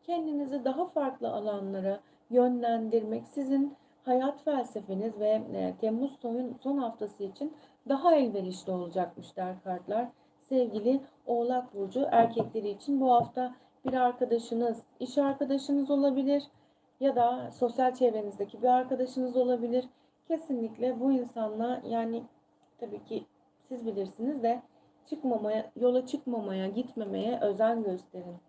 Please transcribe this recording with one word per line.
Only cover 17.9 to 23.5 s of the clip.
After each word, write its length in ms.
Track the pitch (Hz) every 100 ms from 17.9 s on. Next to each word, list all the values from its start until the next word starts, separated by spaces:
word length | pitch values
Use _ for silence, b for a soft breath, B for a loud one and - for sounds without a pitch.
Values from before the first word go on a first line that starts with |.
çevrenizdeki 680 | 254 247 214 208 196 202 208
bir 60 | 247
arkadaşınız 680 | 254 254 254 254 262 254 247
olabilir. 520 | 247 247 233 247 254 b b b -
Kesinlikle 720 | 320 320 254 220 220 247 233
bu 120 | 262
insanla, 680 | 262 240 226 220 214 233 247 -
yani 340 | 226 226 233 233 _ _ _ _ _
tabii 260 | 214 208
ki 200 | - - - _ _